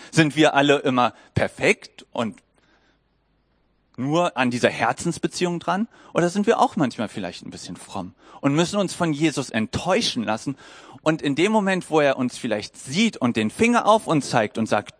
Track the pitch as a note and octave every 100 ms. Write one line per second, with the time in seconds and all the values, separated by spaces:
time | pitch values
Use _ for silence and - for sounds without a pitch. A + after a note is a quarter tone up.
0 | - - D#3 D3 D3+ C#3 C#3+ C#3 C#3+ B2+
1 | A#2+ - - - G#2 - D3 G#3+ - -
2 | - - A2+ - _ _ _ _ _ _
3 | _ _ _ _ _ _ _ _ _ -
4 | C3 D#3+ F3 - B2+ A#2+ A2 F#2+ A#2 C3+
5 | E3+ D#3+ F3 - F3+ F3 - F#3 A#3 -
6 | - - F3 G3 G#3 - - - B2+ -
7 | G#2+ - F2 - - F2+ - F2 - G2+
8 | F2+ - - - C#3 C#3+ E3 G3+ F#3 -
9 | E3+ C#3+ D#3+ D3 B2+ A2+ G#2+ - F3 G#3+
10 | A#3 B2 G#2 A2 - C3+ - - - -
11 | - D#3+ D3 C3+ F#3+ A3 G3 F#3 - D#3
12 | C#3+ C3+ B2 - B2 G#2+ G2+ - - D#3
13 | A3+ - B2 A2+ G#2+ - A3+ A#3+ G3+ G#3+
14 | - D3+ - B2+ G#2+ - A2 G#2+ - -